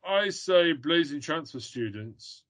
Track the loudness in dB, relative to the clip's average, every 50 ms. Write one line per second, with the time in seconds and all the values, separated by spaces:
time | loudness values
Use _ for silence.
0 | -6 0 0 2 2 0 -4 -6 -2 4 4 6 6 6 2 0 0 2 2 2
1 | 2 2 -4 -8 -4 -4 -4 -4 -4 -8 -12 -12 -12 -10 -6 -6 -6 -4 -6 -8
2 | -12 -12 -14 _ -20 -20 -20 -20 _